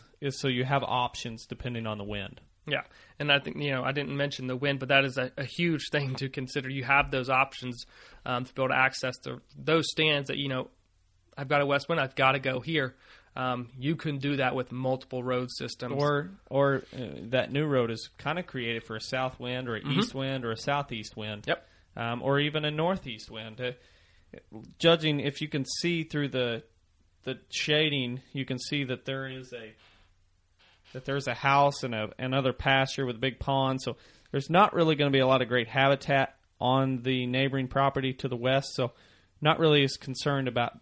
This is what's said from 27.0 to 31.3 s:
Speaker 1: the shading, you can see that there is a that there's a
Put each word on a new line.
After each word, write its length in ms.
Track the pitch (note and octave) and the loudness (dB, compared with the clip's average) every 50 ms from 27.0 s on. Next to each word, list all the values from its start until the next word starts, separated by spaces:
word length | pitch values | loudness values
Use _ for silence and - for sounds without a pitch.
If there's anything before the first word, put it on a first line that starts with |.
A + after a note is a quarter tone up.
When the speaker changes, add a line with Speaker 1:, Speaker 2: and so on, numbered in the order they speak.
| _ _ _ _ - | _ _ _ _ -8
Speaker 1:
the 160 | C3 C3 - - - | -8 -8 -8 -10 -8
shading, 720 | - - - D3+ D3+ D3+ D#3 D3+ C#3+ C3+ B2 A#2+ B2 C3 - _ - | -6 -4 0 2 4 4 4 2 2 0 -2 -2 -4 -6 -10 _ -8
you 120 | C3+ B2+ | -6 -4
can 140 | - C3 B2 | -4 -4 -6
see 240 | - - D3+ C#3+ C#3 | -4 -4 -2 -2 -2
that 200 | B2 B2+ B2 - | -2 -4 -6 -6
there 220 | C#3+ C3+ C3+ C3+ | -8 -6 -6 -8
is 260 | C3 C3 C3 B2+ - B2 | -8 -10 -12 -14 -14 -14
a 200 | A#2 A2 G#2+ G#2+ _ _ - _ _ _ _ _ _ _ _ _ _ _ _ _ _ _ _ _ _ _ - - | -14 -14 -16 -18 _ _ -20 _ _ _ _ _ _ _ _ _ _ _ _ _ _ _ _ _ _ _ -16 -14
that 120 | B2+ - | -10 -4
there's 220 | C#3 C#3 C#3+ C3+ | -2 -2 -2 -2
a 60 | B2+ | -4